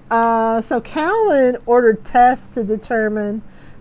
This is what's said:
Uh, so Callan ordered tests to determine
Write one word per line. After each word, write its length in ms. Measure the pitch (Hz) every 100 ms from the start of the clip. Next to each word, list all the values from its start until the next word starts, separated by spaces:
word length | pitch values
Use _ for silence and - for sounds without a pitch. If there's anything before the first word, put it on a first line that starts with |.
| -
Uh, 520 | 226 233 226 226 226
so 200 | 220 240
Callan 760 | - 311 320 453 427 285 254 247 -
ordered 380 | 240 233 220 -
tests 480 | 247 247 254 - 247
to 80 |
determine 760 | 208 214 - 226 214 214 208 214 - - - -